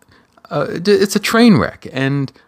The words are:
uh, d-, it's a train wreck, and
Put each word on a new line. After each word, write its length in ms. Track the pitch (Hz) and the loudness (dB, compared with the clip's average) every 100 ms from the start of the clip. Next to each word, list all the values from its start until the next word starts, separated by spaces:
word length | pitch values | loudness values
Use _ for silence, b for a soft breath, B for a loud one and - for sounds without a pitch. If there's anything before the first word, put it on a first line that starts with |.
| _ b b _ - | _ b b _ -8
uh, 160 | 151 - - | -6 -6 -4
d-, 120 | 185 | 0
it's 240 | 196 202 208 | 2 2 -2
a 40 | |
train 380 | - 226 240 160 | 0 2 4 4
wreck, 280 | 78 - - | 0 -6 -12
and 400 | 131 135 139 139 b | -6 -4 -4 -6 b